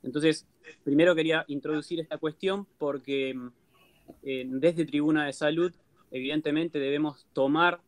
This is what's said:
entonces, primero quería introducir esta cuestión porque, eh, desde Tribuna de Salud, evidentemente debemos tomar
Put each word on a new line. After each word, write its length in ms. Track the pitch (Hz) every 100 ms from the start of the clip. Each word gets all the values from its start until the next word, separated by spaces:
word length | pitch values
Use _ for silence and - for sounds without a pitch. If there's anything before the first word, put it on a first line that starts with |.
entonces, 440 | 135 147 156 151 _ _ - -
primero 320 | - 143 175
quería 300 | 165 160 160 160
introducir 520 | 143 147 151 143 165
esta 180 | 160 151
cuestión 480 | 156 156 185 196 196 _
porque, 600 | 147 139 127 139 135 131 123 _ _ _ _ _ - -
eh, 220 | 139 131 131
desde 380 | 131 156 165
Tribuna 420 | 160 147 151 156 147
de 60 |
Salud, 400 | 135 151 160 180 170 _ _ _
evidentemente 680 | 131 135 151 156 151 170 151
debemos 480 | 135 143 151 143 _
tomar 480 | - 135 156 175 175